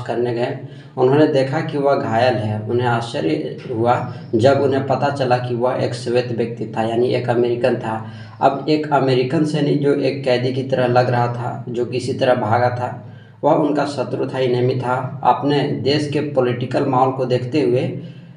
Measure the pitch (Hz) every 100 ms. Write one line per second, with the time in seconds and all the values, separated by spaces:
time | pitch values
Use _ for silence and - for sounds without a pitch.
0 | - 117 120 117 123 - - - - -
1 | 127 143 151 135 131 156 - 147 139 143
2 | 139 113 123 123 107 107 107 120 123 117
3 | - 143 156 156 123 - - 113 117 123
4 | - - - 117 120 139 139 135 - 127
5 | 143 139 123 123 123 120 123 135 123 -
6 | - 123 123 113 113 - 113 117 113 117
7 | 123 123 123 120 120 120 123 117 113 113
8 | - - - - 139 135 139 151 151 143
9 | 131 127 127 160 - 156 143 143 143 143
10 | 135 - - 123 127 127 120 127 123 123
11 | 123 120 120 120 120 127 123 117 120 127
12 | - - 131 123 110 117 123 120 123 -
13 | - - - - 143 160 151 147 139 -
14 | 123 135 131 131 131 123 123 123 123 127
15 | 131 - 123 120 139 147 143 107 113 151
16 | 147 147 147 131 123 120 127 151 135 127
17 | 131 131 127 123 - 156 127 123 170 -
18 | - - -